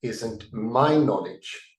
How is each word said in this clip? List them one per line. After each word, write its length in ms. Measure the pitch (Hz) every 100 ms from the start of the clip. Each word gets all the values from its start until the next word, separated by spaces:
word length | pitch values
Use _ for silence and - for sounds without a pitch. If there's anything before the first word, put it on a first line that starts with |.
Isn't 500 | 123 107 113 113 -
my 440 | 113 110 123 147 156
knowledge. 800 | 131 95 - - - - -